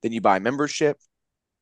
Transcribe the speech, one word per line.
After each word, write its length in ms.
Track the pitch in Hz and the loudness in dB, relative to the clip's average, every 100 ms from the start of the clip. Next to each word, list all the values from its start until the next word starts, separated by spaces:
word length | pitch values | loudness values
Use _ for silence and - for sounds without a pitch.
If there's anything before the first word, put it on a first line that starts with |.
Then 100 | 113 | -6
you 80 | 113 | 0
buy 160 | 104 95 | 2 2
a 20 | |
membership. 580 | 104 139 147 - 151 - _ _ _ _ _ _ | 0 -2 -4 0 -2 -2 _ _ _ _ _ _